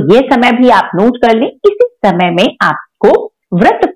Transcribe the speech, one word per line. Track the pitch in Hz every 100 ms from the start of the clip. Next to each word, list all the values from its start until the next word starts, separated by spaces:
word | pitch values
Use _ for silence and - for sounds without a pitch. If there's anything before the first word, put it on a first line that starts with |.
| 143
ये | 220 262
समय | 240 240
भी | 233 247
आप | 208 - 175
note | 220 240
कर | 233 226
लें, | 294
इसी | - 415 403 494 _ 208
समय | 175 180
में | 170 233 -
आपको | 180 147 - - 208 370 - _ -
व्रत | 175 262 453 381